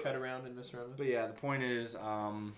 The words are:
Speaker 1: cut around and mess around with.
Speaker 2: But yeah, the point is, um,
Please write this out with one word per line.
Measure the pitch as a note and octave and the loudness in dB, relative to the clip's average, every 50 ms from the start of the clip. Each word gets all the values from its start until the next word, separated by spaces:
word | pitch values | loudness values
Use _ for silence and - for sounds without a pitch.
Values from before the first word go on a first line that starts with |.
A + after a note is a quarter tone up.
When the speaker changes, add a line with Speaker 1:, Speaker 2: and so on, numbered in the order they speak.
| - | 2
Speaker 1:
cut | C#3 C3+ B2+ | 0 0 0
around | C3 B2+ B2+ B2+ C3 | 0 -2 -2 -4 -6
and | B2+ B2 | -6 -8
mess | B2 B2 - - | -10 -10 -8 -8
around | B2+ A#2+ B2 | -8 -8 -6
with. | C3 C3+ | -4 0
Speaker 2:
But | C#3+ C3+ | 4 4
yeah, | B2 A#2 A2+ A2 | 4 4 4 2
the | A2 | -2
point | - - C#3 C#3 C3+ B2+ | -2 0 0 2 2 4
is, | B2+ B2 A#2 A#2 A#2 A2+ | 4 2 2 2 0 -4
um, | F2+ G#2+ A2 G#2+ G#2+ G#2+ G#2 G#2 G#2 G#2 G#2 G#2 | -4 -2 0 0 2 2 0 0 -2 -2 -4 -6